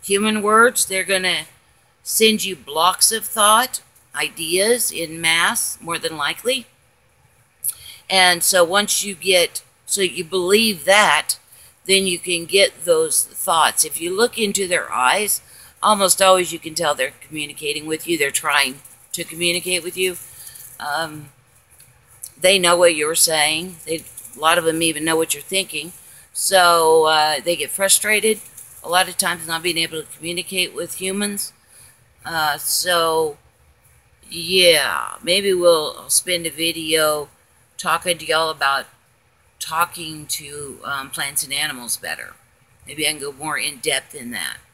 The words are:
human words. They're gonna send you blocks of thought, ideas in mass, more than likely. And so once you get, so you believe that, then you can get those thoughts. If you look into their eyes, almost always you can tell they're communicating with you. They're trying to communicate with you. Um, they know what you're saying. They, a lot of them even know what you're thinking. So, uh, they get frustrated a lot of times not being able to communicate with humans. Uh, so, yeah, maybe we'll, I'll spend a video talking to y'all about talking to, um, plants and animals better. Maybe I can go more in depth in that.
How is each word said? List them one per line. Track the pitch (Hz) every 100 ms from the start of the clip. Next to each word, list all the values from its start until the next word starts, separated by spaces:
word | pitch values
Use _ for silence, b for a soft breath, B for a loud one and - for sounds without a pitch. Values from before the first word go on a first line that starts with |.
human | - 196 214 214
words. | 208 214 240 247 -
They're | 190
gonna | 180 190 185 170 156 _ _ _ _ _
send | - - 220 214
you | 196 175
blocks | - 147 170 180 -
of | 220
thought, | - - 208 214 139 - _ _ _
ideas | 139 151 147 160 180 208 240 -
in | - 165 165
mass, | 165 165 180 226 - -
more | 165 165
than | 160 156
likely. | 143 165 226 262 - _ _ _ _ _ _ _ _ _ - B B B B
And | 190 180 170
so | - 190
once | 170 196 208 -
you | 202
get, | 180 160 185 170 - - _ -
so | -
you | 185 135
believe | 170 185 180 202 226 185
that, | 143 202 196 151 - - B B B B -
then | 196 190
you | 175
can | 180 175
get | 170 185 190 -
those | 165 160 160 -
thoughts. | - - - 165 139 -
If | 156 -
you | 170 190
look | 240 -
into | 214 202 190
their | 175 110
eyes, | 104 127 170 208 - B B B B
almost | 202 208 196 -
always | 190 185 175
you | 165
can | 165
tell | 156 165
they're | 143 131 -
communicating | - 151 147 143 151 147 156
with | 156 160
you. | 170
They're | 143
trying | - 156 143 135 139 - - _
to | -
communicate | 170 165 175 175 175 180
with | 165 180
you. | 185 175 - B B B B -
Um, | 147 147 165 151 127 _ _ _ _ _ - _ _ - - -
they | 190 196
know | 175 175
what | 175
you're | 156 151
saying. | 165 - 160 151 156 180 170 151
They, | 160 - - - -
a |
lot | 156 175
of |
them | 165 160
even | 165 151
know | 160 160
what | 160
you're | 147
thinking. | - 190 180 156 156 - B B B -
So, | - 190 175 170 160 160
uh, | 156 156 151 147
they | 160 170
get | 143
frustrated | - 196 - 208 214 208 214 - - - -
a | -
lot | 175 185
of | 175
times | 185 170 165
not | 165
being | 170 165
able | 165 160
to | 147 -
communicate | 160 175 175 190 180
with | - 170 -
humans. | 190 190 208 202 - _ b b b b _ _ -
Uh, | 165 156 147
so, | - - 180 175 165 160 160 143 _ _ _ _ _ _ _ _ -
yeah, | 170 165 190 175 156 135 80 53 50
maybe | - 185 196
we'll, | 185 175 165 151 -
I'll | -
spend | - - 175
a | 165
video | 143 165 165 160 160 156 151 143 _ _ _ _ _
talking | 180 160 180 170
to | 156
y'all | 160 160
about | 156 143 135 120 _ _ _ _ _ _ _
talking | - 160 170 - 165 156 147
to, | - 147 147 143 120
um, | - 139 135
plants | 151 143 143
and | 127
animals | 139 156 131 117 -
better. | 87 78 52 50 _ _ _ _ -
Maybe | 147 151
I |
can | 151
go | 143
more | 135 151 143
in | 139 143
depth | 151 135 -
in | 147 120
that. | 113 76 57 _